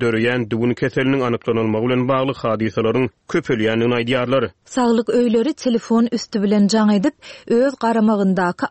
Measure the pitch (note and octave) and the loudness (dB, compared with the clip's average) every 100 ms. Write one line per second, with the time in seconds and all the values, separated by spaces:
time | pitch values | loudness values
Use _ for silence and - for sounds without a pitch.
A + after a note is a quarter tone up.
0 | A#2 A2 A#2 B2 A2 A2+ A#2+ A#2+ C#3 - | 0 0 0 0 -2 -2 -2 -2 -2 0
1 | C3 C3+ B2 A#2 - A2+ A2 G#2+ B2 B2+ | 0 0 0 -2 -2 -2 0 0 0 0
2 | B2+ C3 C3+ B2+ A#2+ G#2+ A2 A2+ A2 A#2 | 0 0 -2 -2 -4 -2 -2 0 0 0
3 | B2+ _ - E3+ - A#2+ A2 A2+ A#2+ A#2+ | -2 _ -6 -4 -2 0 0 0 0 0
4 | A#2 B2+ B2 C3+ A#2 _ - C4 A#3+ A#3 | 0 -2 0 0 -2 _ -8 -2 0 0
5 | A3+ B3 A#3+ A3+ B3 D#4 B3+ A3+ - A3+ | 0 0 2 2 0 -2 -2 -2 0 0
6 | A#3 A3+ - G#3+ G3+ G#3 G3+ A3 G#3+ G#3 | 0 -2 -6 -2 0 2 2 4 2 2
7 | C4+ - - - - A#3 C4+ B3+ A3+ A3+ | 0 -4 -20 -14 -2 0 0 0 -2 2
8 | A3 G#3 G3 F#3 F3+ - - | 2 2 0 0 -2 -2 -2